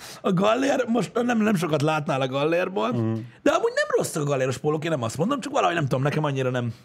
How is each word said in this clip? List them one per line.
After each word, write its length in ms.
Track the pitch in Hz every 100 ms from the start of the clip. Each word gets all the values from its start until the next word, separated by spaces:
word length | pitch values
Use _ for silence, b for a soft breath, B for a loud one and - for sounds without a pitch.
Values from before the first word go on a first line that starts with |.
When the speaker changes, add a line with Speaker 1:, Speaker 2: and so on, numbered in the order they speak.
| B B
Speaker 1:
a 120 | 220
gallér. 520 | 175 202 240 277 262 233
Most 360 | 233 175 233
nem, 140 | 240 226
nem 140 | 214 190
sokat 260 | 165 151
látnál 400 | 151 156 147 135
a 60 | 135
gallérból, 640 | 139 151 170 185 202 226
Speaker 2:
Mhm. 200 | 120 110 113 117 B
Speaker 1:
de 100 | 277
amúgy 200 | 339 466 523
nem 100 | 605 508
rossz 180 | 185 160
a 80 |
galléros 340 | 143 135 131 123
pólók, 260 | 151 156
én 60 | 165
nem 140 | 147
azt 140 | 113 123
mondom, 220 | 202 277
csak 120 | 277
valahogy 220 | 277 185 170
nem 80 |
tudom, 180 | 135 127
nekem 220 | 143 151
annyira 260 | 151 135 127
nem, 240 | 127 120 -